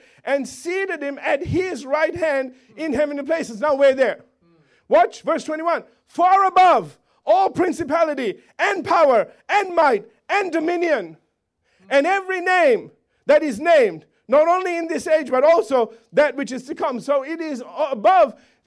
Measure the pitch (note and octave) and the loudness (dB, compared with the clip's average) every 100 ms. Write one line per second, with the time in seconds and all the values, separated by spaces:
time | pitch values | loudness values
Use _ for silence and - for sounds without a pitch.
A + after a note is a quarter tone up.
0 | _ _ - C#4 B3+ - E4+ F#4+ F#4+ D#4+ | _ _ -6 -4 -6 -12 -8 -6 -6 -6
1 | C#4+ C#4 - C#4+ E4+ E4 F#4 C4+ C4 D4+ | -8 -8 -4 -4 -2 -4 -4 -8 -4 -2
2 | E4 E4+ D#4+ C4+ C4 - _ - D#4+ B3+ | -2 -2 -4 -2 -6 -12 _ -10 -4 -2
3 | D4 C#4+ C#4 E4 A3+ G#3 D4+ C#4 C#4 C4 | -2 -4 -4 -4 -6 -6 -2 2 2 4
4 | A#3 - _ _ _ _ _ _ - D4 | 0 -2 _ _ _ _ _ _ 2 2
5 | F4+ - C4+ D#4 - D#4 E4 C#4+ - _ | 2 -2 -4 -4 -4 -6 -4 -4 -6 _
6 | _ - F4+ G4 F#4+ F#4 F#4 C4 D#3 - | _ 0 2 4 4 4 6 4 0 -12
7 | _ _ - F4+ F#4+ C4 F4+ D4+ D4 E4 | _ _ 0 2 2 0 -2 -4 -2 0
8 | D#4+ C4+ A3+ - _ - F#4 G4 - E4+ | 0 -2 -6 -8 _ -4 -2 -2 0 2
9 | D4 A3+ - - - G4+ F#4 E4+ D4 G#3 | 4 4 0 -8 -4 -2 0 2 2 0
10 | G#3 _ - G4 F#4 D#4+ D#4 F4 F4 C4 | -4 _ -4 -4 -2 -4 -2 -2 0 -2
11 | E3+ D#3+ _ _ _ _ _ _ F#3 C#4 | -4 -16 _ _ _ _ _ _ -2 0
12 | D#4+ G4 F#4 F#4 F4+ F#4 D4 G#3 A2 _ | 2 0 -2 -4 0 2 4 2 -4 _
13 | _ _ - D4+ D#4 G#3+ E4 D#4+ G#3+ D#3+ | _ _ 2 2 2 -2 2 4 2 -2
14 | - _ - C#4 E4 F#4 F#4 E4+ E4 D4+ | -16 _ 0 2 4 2 0 -4 -4 -6
15 | E4+ D#4 A#3+ B3+ D4 E4+ F4 C4 A3 - | 0 0 0 2 4 4 2 0 -2 -6
16 | _ F3 D4 C4+ C4+ B3+ B3+ - D#4+ B3 | _ 0 0 -2 -8 -10 -10 -6 -6 -4
17 | C4 C#4+ C4+ D#4+ D#4+ B3 F3 F#3+ D4 B3 | -4 -4 -4 -8 -8 -10 -10 -6 -6 0
18 | D#4+ F#4 C#4 - _ _ | 2 4 2 -2 _ _